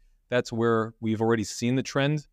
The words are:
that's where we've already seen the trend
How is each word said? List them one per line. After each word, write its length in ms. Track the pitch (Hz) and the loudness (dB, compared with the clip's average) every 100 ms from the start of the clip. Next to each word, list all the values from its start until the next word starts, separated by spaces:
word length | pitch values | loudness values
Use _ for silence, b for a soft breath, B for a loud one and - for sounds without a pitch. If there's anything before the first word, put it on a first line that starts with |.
| _ _ - | _ _ -4
that's 200 | 123 - | -2 -2
where 440 | 113 117 113 110 - | 0 2 2 0 -4
we've 200 | 113 110 | -2 0
already 240 | 113 117 | 2 2
seen 320 | 101 - 120 131 | 0 -4 -2 -2
the 60 | |
trend 440 | 120 139 139 151 - | -2 0 0 -2 -6